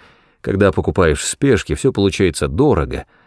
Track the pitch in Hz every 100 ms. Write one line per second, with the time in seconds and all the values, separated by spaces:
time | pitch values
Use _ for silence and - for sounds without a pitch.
0 | _ _ _ _ - 98 98 90 90 87
1 | 85 71 - - 139 107 - 78 104 92
2 | 98 - 95 - 73 78 147 90 65 65
3 | - _